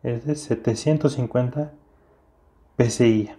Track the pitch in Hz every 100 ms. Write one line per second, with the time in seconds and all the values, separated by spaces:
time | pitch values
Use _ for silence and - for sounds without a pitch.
0 | 123 117 135 147 - 113 - 110 147 151
1 | 147 131 123 123 127 143 147 - _ _
2 | _ _ _ _ _ _ _ - 120 -
3 | 120 110 104